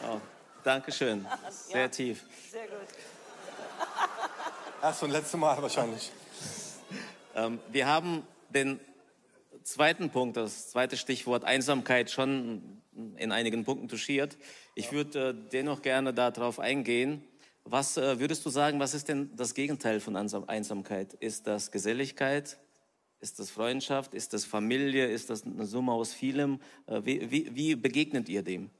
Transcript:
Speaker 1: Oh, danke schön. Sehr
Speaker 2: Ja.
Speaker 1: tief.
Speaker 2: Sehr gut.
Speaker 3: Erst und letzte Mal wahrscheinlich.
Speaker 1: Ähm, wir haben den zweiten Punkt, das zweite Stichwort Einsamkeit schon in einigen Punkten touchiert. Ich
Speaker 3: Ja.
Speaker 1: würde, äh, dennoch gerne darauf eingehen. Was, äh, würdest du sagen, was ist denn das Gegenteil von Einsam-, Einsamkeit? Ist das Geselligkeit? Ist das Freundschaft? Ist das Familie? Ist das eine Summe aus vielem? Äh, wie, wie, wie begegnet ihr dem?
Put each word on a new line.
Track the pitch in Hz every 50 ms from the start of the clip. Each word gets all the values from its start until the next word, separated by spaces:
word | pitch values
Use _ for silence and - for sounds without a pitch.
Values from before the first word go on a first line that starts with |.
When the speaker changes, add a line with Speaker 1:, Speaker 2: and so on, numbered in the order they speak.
| -
Speaker 1:
Oh, | 117 113 107 - - - - - - - - -
danke | 131 131 135 131 -
schön. | 139 - 139 123 110 101 95 92 - - - -
Sehr | - - - - - 127
Speaker 2:
Ja. | 127 123
Speaker 1:
tief. | - - 131 123 110 104 - - - - - -
Speaker 2:
Sehr | - 226 226 202
gut. | 196 208 202 190 - - - - - - - - - - - - - - - - - - 311 - - - - - - - - - - - - - - - - - - -
Speaker 3:
Erst | - 156 151 - -
und | 147
letzte | 139 156 151 151 - 170
Mal | 156 151 139 147
wahrscheinlich. | 143 123 - - 123 117 113 110 - - - - - - - - - - - - - - - - - - 190 240 - - - - - - -
Speaker 1:
Ähm, | - 113 117 117 117 - -
wir | 113 135 131 135
haben | 147 160 165 175 170 160 135 - - - - _
den | - 139 135 135 135 - - - - - - _ _ _ _ _ _ - _ _ - - -
zweiten | - - - 151 156 170 175 190 147
Punkt, | - 127 127 123 113 117
das | 113 104 - - - -
zweite | - 123 127 127 135 131
Stichwort | - - 135 120 - 123 123 120 -
Einsamkeit | - 127 135 127 135 147 131 120 - 131 123 120 -
schon | - - 135 131 139 135 123 117 117 101 - - 92 - - _ _ - 113 110 98 -
in | - 110
einigen | 101 110 117 113 107 117 107
Punkten | 117 135 131 - 120
touchiert. | - 113 - - 143 135 139 147 143 - - - - - - - _
Ich | - 104 -
Speaker 3:
Ja. | 139
Speaker 1:
würde, | 147 147 147 147 143 131 131
äh, | 123 110 110 -
dennoch | - 131 135 147 143 147
gerne | - 135 131 131 135 131 123
darauf | 117 123 123 117 - 120 120 110 -
eingehen. | - 117 135 139 127 113 120 120 127 135 151 147 143 - _ _ - - _ _ _
Was, | - 113 131 139 - - 165
äh, | 131 139 135 117
würdest | 131 147 160 156 -
du | 160
sagen, | 127 143 147 151 147 143
was | 139 131 -
ist | 151 143 -
denn | 151 139 143 143 -
das | 113 123 113 -
Gegenteil | - 139 139 151 131 - 117 110 107
von | 104 - 104
Einsam-, | 95 104 104 104 104 95 -
Einsamkeit? | - 110 104 104 107 101 95 - 104 95 95 95 -
Ist | - - 113 107 - - -
das | 104 104 101 -
Geselligkeit? | - 101 95 107 113 123 139 135 - - 139 135 139 143 143 - - - _ _ _ _ _ _ _ _ _ _ _ _
Ist | - 110 - -
das | 104 95
Freundschaft? | - - - 120 127 135 131 - 139 139 131 135 -
Ist | - - - -
das | 107 -
Familie? | - - 107 104 110 123 135 139 139 131 135 131 120
Ist | 107 113 - -
das | 117 107 -
eine | - 95 - 110
Summe | 101 107 123 127 127 120
aus | 113 117 110 -
vielem? | - - 131 135 139 147 139 139 131 - - - - -
Äh, | - 113 107 104
wie, | 117 135 - - 117
wie, | 123 151 160 - 120
wie | 127 147 156 156
begegnet | 123 107 135 120 139 156 151 147 131 113 113
ihr | 87 101 95
dem? | 90 92 90 98 104 _ _